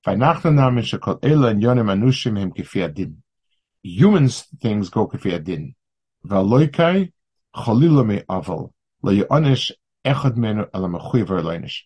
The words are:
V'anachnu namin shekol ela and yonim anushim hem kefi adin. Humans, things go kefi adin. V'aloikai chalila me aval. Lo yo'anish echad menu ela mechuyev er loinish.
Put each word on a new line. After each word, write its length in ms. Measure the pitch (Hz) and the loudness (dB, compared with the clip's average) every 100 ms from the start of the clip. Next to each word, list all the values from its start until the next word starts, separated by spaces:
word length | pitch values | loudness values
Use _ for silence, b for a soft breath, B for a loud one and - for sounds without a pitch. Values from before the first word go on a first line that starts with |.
| - | -2
V'anachnu 480 | 98 139 160 165 | 0 0 0 2
namin 300 | 147 131 123 | 4 4 2
shekol 340 | 107 - - - | -2 -6 -4 -2
ela 240 | 123 151 120 | 2 4 4
and 160 | 104 | 2
yonim 260 | 117 123 110 | 2 2 2
anushim 480 | 95 123 131 120 104 | 2 2 0 -2 -4
hem 140 | 95 | -6
kefi 320 | - 82 98 | -8 -8 -6
adin. 400 | 87 76 90 78 _ _ _ _ _ _ | -6 -6 -10 -12 _ _ _ _ _ _
Humans, 640 | 95 87 190 196 131 - - - | -14 2 4 6 2 0 -16 -6
things 280 | 117 104 95 | -2 -2 -2
go 180 | 113 101 | -2 -2
kefi 260 | 139 101 | -4 -4
adin. 400 | 87 80 80 76 - _ _ _ _ 85 | -4 -6 -8 -10 -16 _ _ _ _ -4
V'aloikai 840 | 98 98 123 156 - 170 190 185 _ _ _ _ - | 0 2 4 2 2 0 0 -4 _ _ _ _ -8
chalila 500 | 117 113 165 147 113 | -2 2 4 4 2
me 140 | 101 - | -2 -4
aval. 420 | 92 85 80 90 _ _ _ | -8 -6 -8 -10 _ _ _
Lo 100 | 92 | 0
yo'anish 600 | 98 - 165 147 131 - - _ _ 127 | 0 2 2 2 2 -2 -10 _ _ -2
echad 320 | 139 135 117 | 0 0 -2
menu 280 | 113 107 - | -2 -2 -6
ela 160 | 95 92 | -6 -6
mechuyev 420 | 87 - 127 98 | -6 -2 -2 0
er 100 | 92 | -2
loinish. 420 | 82 85 - - | -4 -6 -10 -16